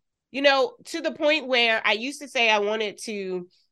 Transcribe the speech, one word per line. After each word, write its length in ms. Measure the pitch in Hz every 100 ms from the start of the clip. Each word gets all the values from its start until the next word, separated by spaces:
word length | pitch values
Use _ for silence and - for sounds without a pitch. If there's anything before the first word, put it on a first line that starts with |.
| _ _ _
you 100 | 247
know, 320 | 277 269 262 - -
to 160 | 330
the 100 | 320
point 360 | 240 302 311 262
where 340 | 254 233 220
I 80 | -
used 280 | 214 247 285
to 80 | 285
say 200 | 254 233
I 100 | 214
wanted 400 | 202 220 214 -
to, 440 | - 208 190 180 175 _ _